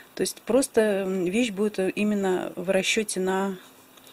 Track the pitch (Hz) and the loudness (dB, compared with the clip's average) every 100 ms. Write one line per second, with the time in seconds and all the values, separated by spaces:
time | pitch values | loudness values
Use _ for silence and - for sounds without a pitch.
0 | - - 190 - - 240 269 - 214 196 | -16 -4 -4 -4 0 2 2 2 2 2
1 | 190 190 175 202 247 190 208 208 185 - | 0 0 0 0 0 0 -2 0 -2 0
2 | 208 208 190 185 - - 180 196 185 - | 0 2 0 0 -4 -6 0 0 2 0
3 | 214 180 185 190 196 185 - - - - | -2 -2 -2 0 -2 -4 -12 -20 -20 -20
4 | - | -20